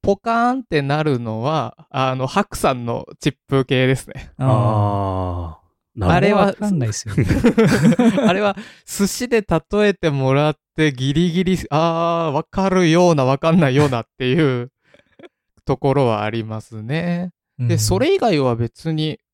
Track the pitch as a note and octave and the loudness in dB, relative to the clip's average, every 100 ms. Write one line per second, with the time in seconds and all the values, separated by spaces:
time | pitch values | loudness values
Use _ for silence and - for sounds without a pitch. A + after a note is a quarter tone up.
0 | - G3 - A#3 A#3+ C4 A#3+ D3+ C#3 D3 | 0 -2 -2 0 0 -2 -2 -4 -2 -2
1 | D#3 B2+ A#2 A2 B2 D#3 A#2 - - C3 | 0 -2 -4 -4 -2 -2 -4 -10 -10 -4
2 | C3 C3 C3 G3 G3+ - - B2+ A#2+ A#2 | -2 -2 -2 -2 -4 -2 -2 0 -4 -6
3 | - - - - _ C3+ C3 C3 D3 - | -8 -4 -4 -4 _ -2 0 0 2 0
4 | - - - - C3 A2 G#2+ G#2+ G#2 G2+ | -4 -18 -18 -4 0 2 2 2 0 0
5 | G2 F#2 F#2 F2 E2 D#2 _ _ _ - | -2 -4 -4 -6 -8 -12 _ _ _ -4
6 | G#2+ E3+ G3+ G#3 G3+ - G#3 F3+ A2+ - | 0 2 4 2 2 0 -2 -2 -2 -4
7 | G#2+ G2+ G2+ - A#3+ - A3 C3+ E3+ - | -4 -2 0 2 2 4 2 4 2 4
8 | A#3+ C#4+ A#3 F#3 G#3 F#3+ A3 - - - | 2 2 0 2 -2 -4 -12 -20 -16 -4
9 | G3+ - B3 A#3 G3+ E3 - G#3 G#3 F#3 | -4 -2 -2 -2 0 -2 0 0 0 0
10 | E3 C#3+ C3 C3+ D3+ D3 _ - D#3 B2+ | -2 0 0 2 0 -4 _ -2 -2 0
11 | C3 C#3+ F3 E3 F#3 F#3 - D3 E3 E3 | -2 0 0 0 0 -2 -2 -2 0 0
12 | E3+ E3+ E3 C#3 - - F#3+ F#3 F3 E3 | -2 -2 -2 -4 -4 -2 0 2 2 4
13 | F3+ D#3 B2+ C#3 E3 E3+ C#3 C3 D3 B2 | 4 4 2 0 2 2 4 4 2 0
14 | - _ B2+ C3+ D3 B2+ A#2+ _ _ _ | -6 _ 0 2 2 0 -6 _ _ _
15 | _ _ - _ _ _ - C3 C#3+ C3+ | _ _ -20 _ _ _ -6 -2 0 2
16 | B2+ G#2+ G#2+ A2+ A2 A2 - A2 A2 D#3 | 2 0 -2 -4 -6 -10 -12 -14 -8 -6
17 | F3 F3 F3+ _ _ - A#2+ D#3+ G#2+ F#3 | -4 -4 -6 _ _ -6 0 0 2 2
18 | C#4+ G4 A#3 D#3 C3 A#2 A#2 - E3 D#3 | 2 2 2 2 0 0 -4 -6 -6 -4
19 | D#3 - _ | -4 -6 _